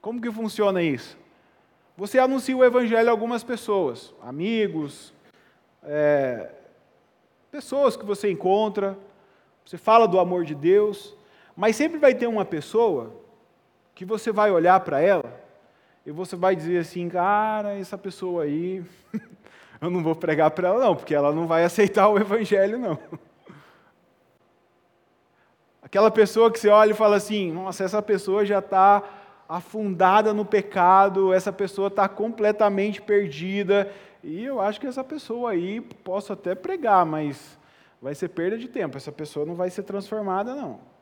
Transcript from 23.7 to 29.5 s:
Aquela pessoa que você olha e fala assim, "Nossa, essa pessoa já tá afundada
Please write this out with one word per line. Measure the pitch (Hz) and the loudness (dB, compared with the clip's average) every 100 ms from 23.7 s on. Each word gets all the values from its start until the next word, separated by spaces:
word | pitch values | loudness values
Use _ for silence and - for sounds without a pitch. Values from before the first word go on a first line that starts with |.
| _ _ _ _ _ _ _ _ _ _ _ _ _ _ _ _ _ _ _ _ _ | _ _ _ _ _ _ _ _ _ _ _ _ _ _ _ _ _ _ _ _ _
Aquela | - 196 214 | -4 4 4
pessoa | 214 208 214 233 | 6 2 6 2
que | 226 | 4
você | 208 | 6
olha | 208 214 | 6 6
e | |
fala | 214 214 208 | 4 4 2
assim, | 202 208 185 | 0 -4 -4
"Nossa, | 160 190 175 | -6 -10 -6
essa | 190 214 | -4 -4
pessoa | 208 196 - 196 202 | -2 -2 0 -2 2
já | 202 | 0
tá | 196 190 196 202 202 - - _ | 0 4 6 6 2 -18 -20 _
afundada | _ | _